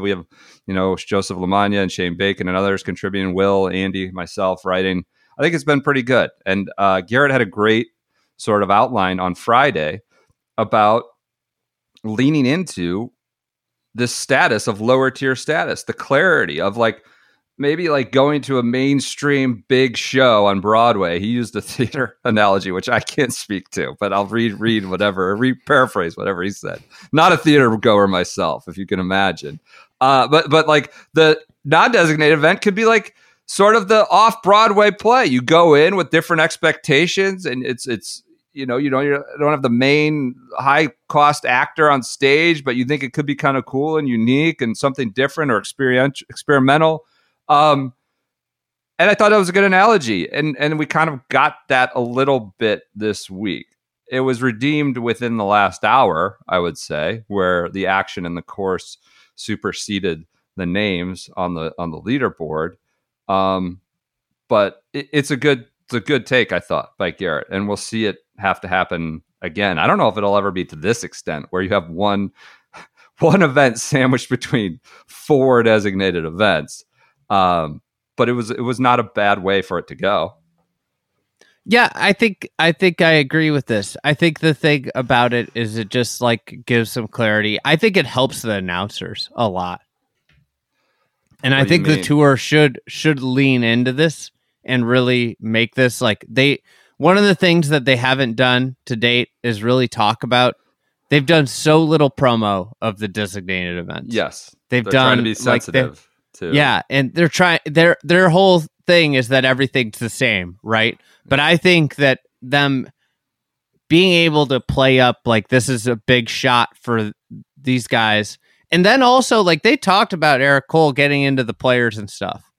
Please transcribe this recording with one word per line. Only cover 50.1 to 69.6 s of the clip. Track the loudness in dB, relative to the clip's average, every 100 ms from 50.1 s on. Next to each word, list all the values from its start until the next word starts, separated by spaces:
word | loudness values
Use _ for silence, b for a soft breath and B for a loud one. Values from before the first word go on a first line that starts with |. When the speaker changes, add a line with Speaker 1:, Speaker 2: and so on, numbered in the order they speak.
| -4 -2
Speaker 1:
and, | -4 -4 -2
and | -2 -2
we | -2
kind | -2 -2
of | -4 -2
got | 0 0 -2 -2
that | 0 2 -2
a |
little | -4 -2 0 0 -4 -4
bit | -2 -2 _
this | -8 -6 -6 -10
week. | -10 -8 -8 -12 _ _ _ -8
It | -4
was | -2 0
redeemed | -2 -2 -2 -2 -2 -4
within | -4 -4 -4 -4
the |
last | 0 2 2 0
hour, | 0 2 2 0 -4 -6 -6
I | -4
would | -4 -6
say, | -8 -6 -6 -6 -8
where | -2 0 0 -4
the | -6 -2
action | -2 -4 -8 -10
and | -10
the |
course | -12 -8 -6 -6 -8 -20 b b b -16
superseded | -10 -8 -6 -8 -8 -6 -4 -8 -12 _ _ -10
the | -6
names | -4 -2 -4 -6 -12 -14 -8
on | -6
the, | -6 -8 -8
on | -10
the | -10
leaderboard. | -6 -4 -4 -6 -8 -6 -6 -10 _ _ _ _ -4
Um, | 0 0 -2 -4 -10 _ _ _ _ _ _ -2
but | 0 0 -4 _
it, | -12 -4
it's | -4 -2
a | -2
good, | 0 -2 -4 _ -8
it's |
a | -8
good | -2 -4 0
take, | -2 0
I | -4
thought, | -4 -6 -6 -6
by | -6
Garrett, | -4 -6 -6 -6
and | -6 -6
we'll | -6
see | -6 -4 -4
it | -4 _ -6
have | -4 -4
to | -2
happen | -2 -2 -4 -8 -10 _ _
again. | -12 -4